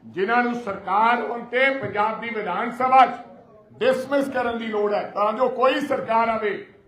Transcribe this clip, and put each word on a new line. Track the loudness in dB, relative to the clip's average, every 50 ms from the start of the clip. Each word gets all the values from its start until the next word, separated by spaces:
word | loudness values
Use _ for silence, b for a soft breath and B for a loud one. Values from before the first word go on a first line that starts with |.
| _
ਜਿਨ੍ਹਾਂ | -14 -4 -4 -2 2 2 2 2
ਨੂੰ | 0 -2
ਸਰਕਾਰ | -6 -6 -8 -10 -8 -4 0 2 4 4 4 2 2
ਹੁਣ | 0 -6 -6 -8 -10
ਤੇ | -4 0 2 2 2
ਪੰਜਾਬ | 2 -2 -6 -6 -2 0 0 0 0 -4
ਦੀ | -8 -8
ਵਿਧਾਨ | -6 -6 -4 -4 -4 -4 -4 -4
ਸਭਾ | -4 -2 0 4 8 8 6
'ਚ | 6 4 -8 -14 -18 -20 -20 -20 -20 -20 -20 -20 _ -6
ਡਿਸਮਿਸ | 0 2 2 2 2 -2 -2 0 0 0 0
ਕਰਨ | -2 -2 -2 -2 -4
ਦੀ | -4 -6
ਲੋੜ | -4 -2 0 0 0 0
ਹੈ | -2 -4 -4
ਤਾਂ | -2 0 0 0 2
ਜੋ | 0 0 0
ਕੋਈ | 0 2 2 2 2 0
ਸਰਕਾਰ | -2 -2 -4 -4 -2 0 2 2 2 2
ਆਵੇ, | 0 -2 -2 -4 -4 -6 -10 -16 -20 -20 _